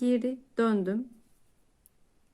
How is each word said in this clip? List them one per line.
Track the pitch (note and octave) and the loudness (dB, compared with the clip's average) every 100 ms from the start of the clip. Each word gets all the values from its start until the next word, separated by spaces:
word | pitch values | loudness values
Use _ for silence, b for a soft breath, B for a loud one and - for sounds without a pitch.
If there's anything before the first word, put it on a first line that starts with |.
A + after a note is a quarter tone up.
geri | B3 B3 B3 C4 - - | 0 0 -2 -6 -6 -2
döndüm. | A3+ G#3 F#3 G#3+ B3+ - _ _ _ _ _ _ _ _ _ _ _ | 0 2 0 -4 -6 -14 _ _ _ _ _ _ _ _ _ _ _